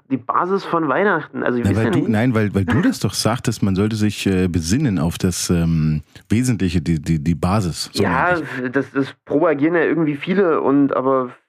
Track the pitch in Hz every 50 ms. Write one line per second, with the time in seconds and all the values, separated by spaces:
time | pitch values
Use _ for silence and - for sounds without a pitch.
0 | _ - 135 123 - - - 131 170 180 196 196 - - - 170 165 143 127 156
1 | 196 214 185 156 139 - - 123 123 - 123 123 117 98 98 107 113 117 - -
2 | - - 110 104 120 131 117 110 107 101 90 98 98 85 95 131 185 269 214 -
3 | - 107 - - - 110 113 123 - 123 110 - - 101 95 90 104 110 113 107
4 | 107 107 101 - - 98 95 92 92 90 85 90 80 82 104 139 160 123 95 87
5 | 76 85 - - - 92 85 - - - 90 85 82 82 82 80 76 78 78 76
6 | - _ - - - - 98 113 127 127 120 92 95 87 90 90 71 85 85 78
7 | - - 82 78 69 85 85 71 - 90 98 110 95 85 71 - - - - -
8 | 101 98 92 131 156 175 180 165 147 127 131 131 127 127 123 139 131 - - 139
9 | 135 135 - _ _ - 143 - - 165 151 139 139 160 175 170 147 98 143 160
10 | 165 147 147 139 - - 185 190 202 170 151 - 69 117 139 143 143 135 - -
11 | 131 135 135 131 127 123 - - _